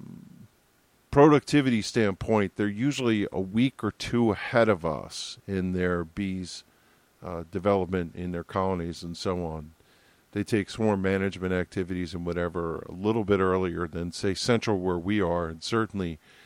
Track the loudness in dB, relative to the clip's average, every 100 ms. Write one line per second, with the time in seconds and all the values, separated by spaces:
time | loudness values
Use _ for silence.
0 | -16 -18 -20 -20 -20 _ _ _ _ _
1 | _ 8 8 8 4 2 4 2 2 2
2 | 2 0 2 2 2 0 -2 0 -2 0
3 | 2 2 0 -2 -2 2 2 0 -6 -4
4 | -2 2 2 0 0 2 4 2 -2 -4
5 | -8 -12 -12 -12 -6 -2 -2 0 0 0
6 | -4 -6 -6 -6 -8 -14 -20 _ _ _
7 | _ _ -10 -10 -8 -2 2 2 2 -2
8 | -4 -6 -6 -6 -4 -2 0 -2 -4 -8
9 | -10 -6 -4 -2 -4 -8 -12 -18 _ _
10 | _ _ _ -6 -2 -2 -2 0 0 2
11 | 2 0 -2 -2 -2 -2 -2 -4 -4 -4
12 | -6 -6 -4 -2 -2 -2 -4 -6 -8 -2
13 | 0 2 2 4 4 2 0 -2 -4 -4
14 | -6 -4 -4 0 2 2 2 0 0 0
15 | 0 0 2 0 -2 -8 -2 0 0 -2
16 | -6 -8 _ -20